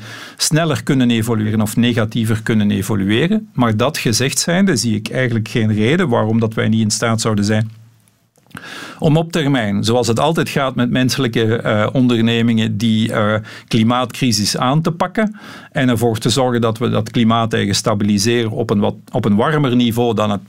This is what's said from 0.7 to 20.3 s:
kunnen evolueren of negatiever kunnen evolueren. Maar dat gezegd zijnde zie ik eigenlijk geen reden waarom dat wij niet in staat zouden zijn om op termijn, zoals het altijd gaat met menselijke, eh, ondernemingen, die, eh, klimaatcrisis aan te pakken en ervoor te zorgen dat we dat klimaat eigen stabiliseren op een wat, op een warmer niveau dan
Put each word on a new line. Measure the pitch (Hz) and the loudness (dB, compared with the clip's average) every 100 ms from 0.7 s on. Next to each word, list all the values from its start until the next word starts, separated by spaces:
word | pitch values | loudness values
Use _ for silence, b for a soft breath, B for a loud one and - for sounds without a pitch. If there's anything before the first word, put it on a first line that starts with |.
| 131 | -2
kunnen | - 135 120 | 0 2 2
evolueren | 117 113 110 107 110 | 2 0 0 0 0
of | 104 - | 0 2
negatiever | 117 117 110 - 113 110 | 2 2 0 -2 -2 -2
kunnen | 110 110 104 | 0 0 2
evolueren. | 101 95 101 95 113 165 214 - | 0 -2 -2 0 2 2 0 -2
Maar | - 117 107 | -2 0 2
dat | 127 165 | 0 0
gezegd | 143 107 139 - | -2 0 -2 -2
zijnde | - 175 196 127 | 0 2 2 2
zie | 117 104 | 0 -4
ik | 107 | -4
eigenlijk | 127 127 113 110 | -2 -2 -2 -2
geen | 127 110 | 0 0
reden | 104 107 175 165 | 2 2 2 2
waarom | 113 110 113 | 0 2 0
dat | 110 | 0
wij | 113 110 | -2 0
niet | 110 | 2
in | 107 | 0
staat | - 120 113 | 0 -2 0
zouden | 117 104 | 0 0
zijn | 101 107 110 - - _ _ _ _ _ _ - B B B B | 2 0 -2 -8 -20 _ _ _ _ _ _ -20 B B B B
om | 165 156 | 2 2
op | 165 | 0
termijn, | 175 139 135 107 101 | -2 0 0 0 0
zoals | 107 123 117 | 2 2 2
het | 113 | 0
altijd | 147 170 143 | 0 0 -2
gaat | 156 135 | -2 -2
met | 123 123 | -2 0
menselijke, | 127 127 - 127 117 110 113 | 0 0 0 -2 0 0 0
eh, | - 107 110 | 0 0 0
ondernemingen, | 135 123 117 113 117 117 113 110 104 | 2 2 2 2 2 2 0 0 0
die, | 117 110 113 | 0 2 0
eh, | 123 104 107 110 B B | 0 0 -2 -6 B B
klimaatcrisis | 120 110 123 123 - 127 107 101 - | 0 2 0 -2 -2 -2 0 -2 -2
aan | 127 151 | 0 0
te | 160 | 0
pakken | 165 185 220 214 B B B B | -2 -4 -2 -2 B B B B
en | 147 127 | -2 0
ervoor | 120 120 110 | 2 0 0
te | 127 | 0
zorgen | 123 127 120 | 0 0 2
dat | 117 113 | 0 0
we | 117 | -2
dat | 113 110 | -2 -2
klimaat | 131 113 117 113 | 0 2 2 0
eigen | 113 101 | 0 -2
stabiliseren | 98 120 104 104 104 113 120 113 | -2 0 0 2 2 2 0 0
op | - 113 | -4 -2
een | 104 | 0
wat, | 104 - - | 0 -4 -6
op | 127 | -2
een | 113 104 | 0 2
warmer | 139 156 139 123 | 2 2 2 2
niveau | 120 113 120 | 2 2 0
dan | 107 107 | 0 0